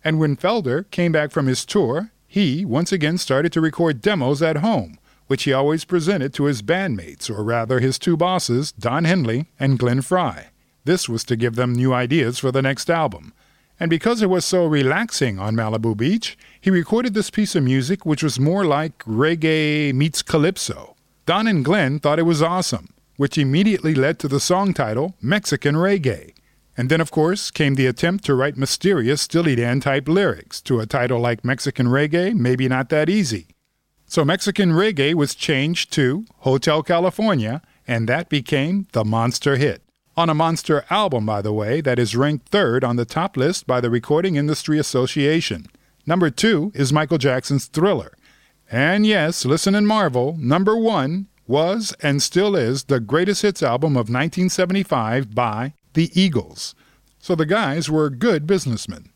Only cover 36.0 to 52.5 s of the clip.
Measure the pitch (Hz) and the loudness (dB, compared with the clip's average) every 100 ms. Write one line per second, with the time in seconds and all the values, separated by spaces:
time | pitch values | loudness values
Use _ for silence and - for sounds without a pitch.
36 | 131 151 220 _ 135 135 147 156 151 170 | 0 0 -8 _ 0 0 2 0 0 0
37 | 180 - 220 165 107 139 _ _ - 117 | 0 0 0 0 -2 -6 _ _ -4 -2
38 | 113 135 175 147 123 147 147 196 190 - | 0 -2 0 -4 0 -2 0 -2 -2 -2
39 | 107 113 117 123 147 135 143 - _ _ | 0 0 0 0 0 2 0 -2 _ _
40 | _ - 170 151 165 165 - 151 - 190 | _ -2 0 2 0 -2 0 -2 0 -2
41 | 208 127 107 104 101 107 107 143 143 123 | 0 -2 -2 -2 -2 -2 -2 -2 0 0
42 | 120 113 143 151 _ 208 165 123 131 120 | 0 0 0 -2 _ 0 2 0 0 -2
43 | 117 - 185 - 135 190 - 127 120 120 | -2 -4 -4 0 0 -2 -2 0 2 -2
44 | 117 147 190 151 147 156 - 151 151 135 | 2 0 2 0 0 -2 0 0 0 0
45 | 127 - 143 160 - 87 - _ _ _ | 0 0 2 2 -2 -8 -10 _ _ _
46 | - 175 170 - 214 185 180 165 135 151 | -2 0 0 2 2 2 0 -2 0 0
47 | 156 170 135 127 - 143 - - 185 160 | 0 0 0 0 -2 -4 -2 0 0 0
48 | 82 _ _ _ _ _ _ 117 147 202 | -4 _ _ _ _ _ _ -2 0 2
49 | 214 214 156 170 123 160 - 202 208 214 | 2 2 0 -2 0 0 2 2 2 2
50 | 180 127 127 165 123 180 196 220 226 202 | 2 0 -2 -2 0 2 2 2 2 0
51 | 131 175 196 _ - 135 165 208 208 - | -2 -4 -6 _ -2 0 2 0 -4 -4
52 | 151 151 - 175 208 | 0 0 0 0 2